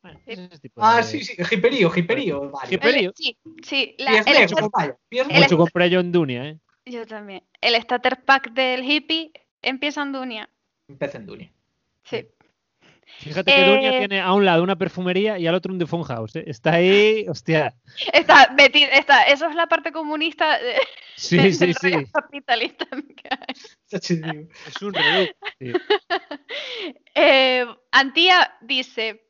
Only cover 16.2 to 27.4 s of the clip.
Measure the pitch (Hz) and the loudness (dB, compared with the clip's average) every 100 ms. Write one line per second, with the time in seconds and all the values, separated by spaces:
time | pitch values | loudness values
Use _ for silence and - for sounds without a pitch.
16.2 | 110 160 160 135 185 170 180 202 214 220 | -8 -10 -12 -4 0 2 4 6 4 2
17.2 | 190 151 - 160 127 _ _ - - 277 | -4 -8 -2 0 -2 _ _ -12 0 0
18.2 | - 302 262 269 277 294 277 269 - 254 | 6 8 8 6 4 4 4 2 4 4
19.2 | 196 277 320 311 339 330 330 330 302 302 | 6 2 0 -2 -2 -2 -4 -8 -6 -6
20.2 | 320 - 320 285 247 - - - - - | -6 -2 -2 0 -2 -4 -4 -10 -20 -14
21.2 | - 170 190 151 180 165 180 165 135 311 | 0 4 4 4 0 0 -2 -2 -2 -6
22.2 | - 285 - 233 262 - 302 262 294 - | -6 -16 -4 -4 -4 -8 -12 -12 -14 -20
23.2 | - 269 - - - _ _ 185 - 170 | -12 -12 -12 -16 -20 _ _ -10 -4 -4
24.2 | 160 151 160 - - - 202 - 932 762 | -4 -12 -16 -20 -18 -12 -8 -2 0 0
25.2 | 508 - 403 - - 359 - 415 _ 359 | -2 -6 -16 -14 -6 -6 -2 -4 _ -8
26.2 | - 294 _ 523 539 480 370 - _ 285 | -8 -18 _ -14 -12 -12 -12 -14 _ 2
27.2 | 311 269 | 4 4